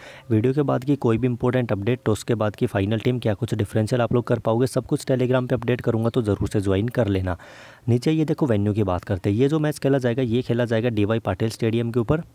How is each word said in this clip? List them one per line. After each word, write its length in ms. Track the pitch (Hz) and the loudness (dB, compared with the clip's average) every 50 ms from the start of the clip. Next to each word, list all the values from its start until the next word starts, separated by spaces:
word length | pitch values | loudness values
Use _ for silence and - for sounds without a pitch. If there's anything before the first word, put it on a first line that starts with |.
| - - - - - - | -14 -20 -20 -20 -4 0
वीडियो 220 | 117 107 107 127 135 | 0 2 2 2 2
के 80 | 147 147 | 2 0
बाद 200 | 135 135 135 131 | 0 0 -2 0
की 120 | 139 143 139 | 0 -2 2
कोई 200 | - 123 113 110 | 2 2 2 2
भी 100 | 120 127 | 2 0
इंपॉर्टेंट 440 | 120 117 - 123 120 127 123 113 | -2 0 0 0 2 2 0 0
अपडेट, 280 | 107 101 101 110 127 127 - | -2 -2 0 -2 -2 0 0
टॉस 180 | - 107 - - | 0 -2 0 0
के 120 | - 120 | -2 -2
बाद 200 | 104 107 107 104 | 0 0 -2 0
की 100 | - 127 113 | -2 -2 -2
फाइनल 320 | - 104 98 101 113 110 | 0 0 0 0 0 0
टीम, 200 | - 127 127 123 | 0 0 0 0
क्या 140 | - 113 104 | 0 -2 -2
कुछ 200 | - - 90 123 | -2 -2 -4 -2
डिफरेंशियल 460 | 107 113 - - 113 110 107 131 120 | -2 -2 -2 0 -2 0 0 2 0
आप 120 | 117 113 - | 0 2 2
लोग 140 | 123 120 - | 0 2 0
कर 120 | 127 117 | -2 0
पाओगे, 280 | - 113 113 113 131 127 | 0 0 2 2 0 0
सब 180 | - 127 117 | 0 -4 -2
कुछ 200 | - 151 139 - | -2 -4 -4 0
Telegram 440 | - 135 123 127 120 127 127 127 123 | -2 0 0 2 2 2 0 0 0
पे 60 | 131 | -2
अपडेट 260 | 120 120 117 123 123 | -2 0 -2 -2 0
करूँगा, 280 | 120 127 113 110 113 117 | 0 -2 0 0 0 0
तो 120 | - 131 | 0 0
ज़रूर 280 | 117 104 101 - - 98 | 0 0 0 0 -2 -2
से 120 | - 113 | -2 -2
ज्वाइन 260 | 95 98 95 95 107 120 | 0 2 0 0 0 -2
कर 180 | - - 117 101 | 0 0 0 2
लेना। 280 | 101 95 92 90 87 - - - - - - - - - - 117 | 0 0 0 -2 -4 -6 -8 -18 -20 -20 -20 -20 -20 -10 0 0
नीचे 220 | 117 123 123 160 | 2 2 2 2
ये 140 | 160 160 156 | 0 0 0
देखो 200 | 143 160 - 165 | 0 0 -2 0
वेन्यू 280 | 135 113 101 101 104 101 | 2 2 2 2 0 0
की 100 | 101 107 | 0 0
बात 180 | 92 90 87 - | 0 0 -2 -2
करते 260 | - 104 87 - 104 | -4 -4 -2 0 0
हैं, 80 | 101 110 | 2 2
ये 100 | 131 139 | 2 2
जो 100 | 151 160 | 2 0
मैच 200 | 151 151 151 - | 0 -2 -4 -4
खेला 180 | - 139 139 139 | -2 0 0 2
जाएगा 240 | 127 123 117 120 131 | 2 0 0 0 0
ये 180 | 117 107 123 | 0 0 -2
खेला 240 | 127 - 123 117 120 | 0 0 0 0 0
जाएगा 240 | 107 117 110 110 123 | 0 0 0 0 0
डीवाई 280 | 117 104 101 98 92 92 | 0 0 0 0 0 -2
पाटिल 280 | - - 95 - 110 113 | 0 -2 -2 -2 -2 -4
स्टेडियम 420 | - - - 113 110 117 117 117 | -2 -2 -2 0 0 0 -2 0
के 80 | 117 123 | -2 -2
ऊपर। 240 | 117 107 151 156 170 - - | 0 0 0 -2 -2 -8 -16